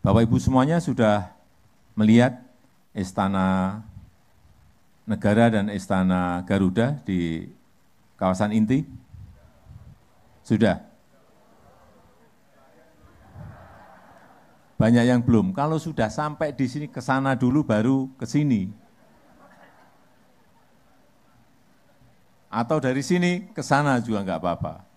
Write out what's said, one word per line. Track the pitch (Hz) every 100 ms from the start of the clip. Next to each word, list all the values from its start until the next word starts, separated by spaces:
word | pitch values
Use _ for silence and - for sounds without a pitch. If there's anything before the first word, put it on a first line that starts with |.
| 101
Bapak | 98 113
Ibu | 127
semuanya | - 131 135 170
sudah | 160 117 110 104 90 - _ _ _ _ _ -
melihat | 107 117 127 - - _ _ _ _
Istana | - 95 - 98 98 92 95 92 104 110 - - _ _ _ _ _ _ _ _ _ -
Negara | 104 104 104 117
dan | 107 104
Istana | 104 - 95 92 90 90 87 90
Garuda | 98 92 95 120 147
di | - 92 85 82 - - _ _ _ _ _ _
kawasan | 95 92 107
inti? | 110 110 135 - - - - - - - _ - - - - _ _ _ _ -
Sudah? | 107 107 87 - _ _ _ _ _ _ _ - _ - _ _ _ _ _ _ _ _ _ _ _ - - - - - - - - - - - - - - _ _ _ -
Banyak | 110 120 120
yang | 123 123
belum. | 113 95 95
Kalau | 147 160
sudah | 165 147 110
sampai | 131 151 147 156
di | 127 127
sini, | 135 147
ke | -
sana | 123 135 135
dulu, | 127 123 143 147
baru | 107 117 135 131
ke | - 120
sini. | 143 147 113 95 - _ _ _ _ _ - - - - _ _ _ _ _ _ _ _ _ _ _ _ _ _ _ _ _ _ _ _ _ _ _ - _ _ _ _
Atau | 107 117 156
dari | 131 131
sini | 135 180 175 175 - -
ke | -
sana | 143 147 127
juga | 117 107
nggak | 95 82
apa-apa. | 87 82 78 78 -